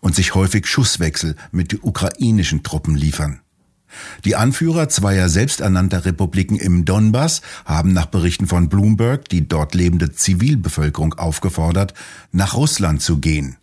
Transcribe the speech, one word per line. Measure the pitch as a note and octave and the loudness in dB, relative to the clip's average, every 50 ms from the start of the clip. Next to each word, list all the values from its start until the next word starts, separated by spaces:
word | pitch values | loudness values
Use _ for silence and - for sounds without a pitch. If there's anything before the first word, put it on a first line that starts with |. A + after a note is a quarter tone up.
und | - F#2 E2 | 0 0 0
sich | F#2 F#2 - - | 2 0 0 2
häufig | F#2 F#2+ F#2 - G#2 F#2+ | 0 0 2 0 0 -2
Schusswechsel | - - - C3 - - - F2 D#2+ D#2 - - D#2+ D2+ - - - | 0 0 0 2 2 0 0 -2 -2 -2 -2 -4 -4 -6 -8 -12 -6
mit | - F2+ F2 D#2 - G2+ - | -4 -4 -2 -2 -4 -4 -4
ukrainischen | - F#2 - - F#2 - - - A#2 A2 G#2+ F2 - - D2 | -4 -4 -2 -4 -4 -4 -2 0 2 2 2 2 0 -2 -4
Truppen | - - - D#2 - D#2+ D#2 | -4 -4 -6 -4 -2 -2 -2
liefern. | C#2+ C#2+ D#2 D2+ - D2+ D2 C#2 - _ _ _ _ _ _ _ _ _ _ - - - - - - - | 0 0 0 0 -2 -4 -4 -6 -8 _ _ _ _ _ _ _ _ _ _ -20 -20 -18 -18 -18 -4 -2
Die | G2+ G2 | -2 0
Anführer | - G#2+ C3 C3 - E3 E3 D#3+ E3+ D#3 C3+ | 2 2 0 2 0 0 0 2 0 0 0
zweier | - - G2 G2+ G2 F#2+ F#2 F2+ | 0 0 2 2 2 4 2 2
selbsternannter | D#2+ F#2+ A#2 C#3 - - - G2+ F#2+ F2+ F#2 F#2 G2 F2+ D#2+ | 2 2 0 0 -2 -2 0 0 2 2 2 0 0 -2 -2
Republiken | F#2 F2 D#2 F#2+ E2 - F#2+ F#2 - G#2+ | -2 -2 -2 -2 -2 0 -2 0 0 -2
im | - C#2+ F#2+ F2 F2 E2 | -2 0 2 2 2 2
Donbass | D#2 F#2+ G#2+ A2 A2 G#2+ B2 D3 E3 D#3 - - - - - - | 2 2 2 4 4 4 2 0 0 -2 -4 -8 -12 -20 -18 -6
haben | - D2+ D#2+ D#2+ F#2+ | -2 -2 0 2 2
nach | F#2 F2 E2 | 2 2 0
Berichten | - - F#2 E2 F2 E2+ - G2 | 0 0 0 0 0 0 0 -2
von | D#2+ F2+ F2 F2 D2+ | 0 2 2 2 2
Bloomberg | E2+ G2+ G2+ G#2+ A2 G2 A#2 A#2+ C3+ C#3 - - | 2 2 4 4 2 2 2 0 0 -2 -4 -2
die | - F2 D2+ | -2 -2 0
dort | - E2+ D#2+ D2+ D2+ - | 0 0 -2 -2 -2 0
lebende | F#2 F2+ F2 E2+ E2+ E2+ D2 | 0 2 2 2 2 0 -2
Zivilbevölkerung | - - - - F#2+ F2 A2 C#3 D3+ B2 F2+ D#2+ - - D2+ D2 D2 - D#2 D#2+ - | -2 -2 0 0 2 2 2 2 2 0 0 -2 -2 0 -2 -2 -2 -2 -2 -4 -2
aufgefordert, | - F2 E2 D#2 - - F#2+ - - D#2+ E2+ E2+ F#2+ G2 G2 - - - - - - - _ | -2 -4 -4 -4 -2 -4 -4 -2 0 0 0 2 0 0 -2 -4 -14 -20 -20 -20 -20 -18 _
nach | - F2+ G2 G2 - | 0 0 0 0 0
Russland | A#2 C#3+ D3+ - - G2 E2+ D#2 D2 | 0 0 0 0 0 0 0 0 0
zu | - - E2+ D2 | 0 0 0 0
gehen | C#2 D#2+ D#2 D2+ C#2+ C2+ B1+ _ | 2 0 0 0 -2 -6 -10 _